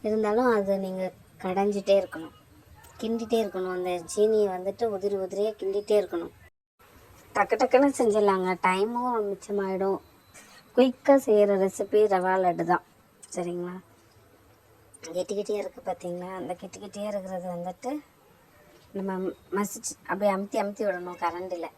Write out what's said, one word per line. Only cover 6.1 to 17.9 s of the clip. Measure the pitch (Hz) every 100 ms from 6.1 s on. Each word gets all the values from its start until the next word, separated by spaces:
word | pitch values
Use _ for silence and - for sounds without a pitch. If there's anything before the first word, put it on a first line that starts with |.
| 170 170 - - _ _ _ _ - - - - -
டக்கு | 196 220
டக்குன்னு | 254 254 285 262
செஞ்சிடலாங்க, | 233 214 208 185 185 180 185
டைமும் | 185 214 240 247 233 202
மிச்சமாயிடும். | 190 - 202 190 185 190 190 - _ _ - - - _ -
குயிக்கா | 262 - - 277 -
செய்யற | 208 202 196
ரெசிபி | 190 - 202 214 214
ரவா | 185 185 190
லட்டு | 185 170 165
தான், | 175 - _ _ _ - -
சரிங்களா? | 175 175 175 185 _ _ _ _ _ _ _ _ _ _ _ - -
கெட்டி | 170 180 202
கெட்டியா | 202 208
இருக்கு | 185 - 190
பார்த்தீங்களா? | 175 180 175 180 190
அந்த | - 180
கெட்டி | 190 202
கெட்டியா | 202 208 208
இருக்கிறது | 202 185 185 180 175
வந்துட்டு | 175 180 254